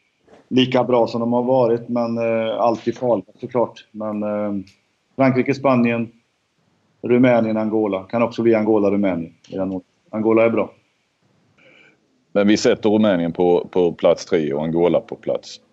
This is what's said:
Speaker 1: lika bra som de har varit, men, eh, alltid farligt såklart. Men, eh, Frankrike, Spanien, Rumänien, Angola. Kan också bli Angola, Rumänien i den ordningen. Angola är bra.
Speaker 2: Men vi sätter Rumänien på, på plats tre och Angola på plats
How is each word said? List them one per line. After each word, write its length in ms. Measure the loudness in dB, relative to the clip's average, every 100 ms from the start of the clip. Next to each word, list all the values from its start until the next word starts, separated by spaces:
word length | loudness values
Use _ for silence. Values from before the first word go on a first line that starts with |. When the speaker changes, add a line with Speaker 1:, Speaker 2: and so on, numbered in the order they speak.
| _ _ _ -20 -4
Speaker 1:
lika 360 | 0 0 0
bra 220 | 2 2 0
som 140 | -2
de 120 | -2
har 100 | -2
varit, 460 | 0 2 2 0 -2
men, 300 | -4 -4 -4
eh, 420 | -2 -2 -4 0
alltid 360 | 0 0 -4 -6
farligt 300 | -2 -2 -4 -16
såklart. 460 | -6 -4 -4 -6 -20
Men, 320 | -12 -10 -6
eh, 420 | -6 -6 -6 -8 -10 _ _ _ _ 0
Frankrike, 380 | 0 2 -2
Spanien, 540 | -2 0 2 0 -2 -6 _ _ _ _ _ _ _ _ _
Rumänien, 540 | 0 4 4 4 2 -2
Angola. 460 | -2 -2 -2 -4
Kan 200 | -4 -4
också 200 | -2 0
bli 120 | 2
Angola, 360 | 2 2 2 2
Rumänien 420 | 0 0 -2 -8 _ -14
i 40 |
den 60 | -8
ordningen. 200 | -6 -8 -12 _ _
Angola 340 | -4 0 2
är 60 | 2
bra. 220 | 0 -4 _ _ _ _ _ _ _ _ _ _ _ _ _ _ _ _
Speaker 2:
Men 140 | 0 2
vi 80 | 4
sätter 340 | 2 2 2
Rumänien 420 | 2 2 2 -2
på, 360 | 0 2 2 0
på 220 | 0 0
plats 340 | 2 2 2 0
tre 260 | -2 -2
och 120 | -4
Angola 360 | -2 0 2 2
på 140 | -2 -12
plats 440 | -6 -6 -8 -20 _